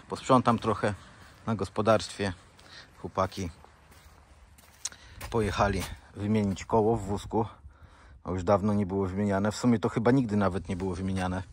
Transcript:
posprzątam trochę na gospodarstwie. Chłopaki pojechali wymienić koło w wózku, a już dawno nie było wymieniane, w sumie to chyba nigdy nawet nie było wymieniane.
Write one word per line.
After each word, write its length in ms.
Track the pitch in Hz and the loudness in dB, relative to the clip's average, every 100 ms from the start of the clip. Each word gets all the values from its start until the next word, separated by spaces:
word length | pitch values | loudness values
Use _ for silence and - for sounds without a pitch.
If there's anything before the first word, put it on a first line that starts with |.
| - | -10
posprzątam 500 | 90 - 131 120 113 | -6 2 4 4 2
trochę 340 | 113 101 107 101 - - - - - | 0 -2 -2 -4 -10 -20 -20 -12 -6
na 80 | 107 | -4
gospodarstwie. 800 | 95 - 107 107 - - 101 87 - - - - - - | -4 0 4 4 2 -6 -6 -6 -14 -20 -20 -20 -20 -16
Chłopaki 480 | 90 - 95 - 87 - - - - - - - - - - - - - - - - - - | -6 -2 -2 -4 -10 -10 -20 -20 -20 -20 -20 -20 -20 -20 -20 -20 -20 -18 -18 -16 -20 -16 -4
pojechali 540 | 117 104 90 101 95 - - - - | 0 0 2 0 0 -4 -10 -14 -6
wymienić 500 | 104 110 101 90 - | 0 2 2 -2 0
koło 320 | 113 107 113 | 2 4 2
w 80 | 98 | -2
wózku, 400 | 101 - 110 107 - - - - - - - | -6 -2 -2 -2 -8 -20 -20 -20 -20 -20 -14
a 80 | - | -6
już 120 | 92 | -2
dawno 300 | 90 101 104 | 4 4 4
nie 120 | 104 95 | 0 0
było 200 | 98 92 | -2 -2
wymieniane, 460 | 95 104 98 104 | 0 0 0 0
w 40 | - | 0
sumie 240 | 127 113 | 2 2
to 100 | 117 | 0
chyba 220 | - 117 | 0 4
nigdy 240 | 139 117 104 | 4 2 2
nawet 340 | 98 90 85 | 0 0 -4
nie 80 | 92 | -4
było 180 | 95 90 | -4 -4
wymieniane. 480 | 95 95 92 92 92 | -4 -2 -2 -4 -8